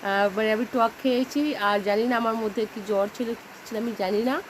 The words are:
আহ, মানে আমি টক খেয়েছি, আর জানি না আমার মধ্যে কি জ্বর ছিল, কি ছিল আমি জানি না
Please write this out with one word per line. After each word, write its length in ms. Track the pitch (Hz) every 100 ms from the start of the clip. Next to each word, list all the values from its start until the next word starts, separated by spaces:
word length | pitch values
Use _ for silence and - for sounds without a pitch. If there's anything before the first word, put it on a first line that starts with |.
আহ, 320 | 202 196 202 190
মানে 160 | 220
আমি 140 | 214 240
টক 180 | 254 226 -
খেয়েছি, 520 | 269 247 254 285 302 285
আর 240 | 208 208
জানি 240 | 196 202 240
না 100 | 240
আমার 180 | 233 226
মধ্যে 300 | 220 202 214
কি 160 | 226 196
জ্বর 200 | 196 208
ছিল, 200 | - 233
কি 140 | 233 - - -
ছিল 120 | 220
আমি 140 | 233 220
জানি 260 | 190 208
না 180 | 240 294 -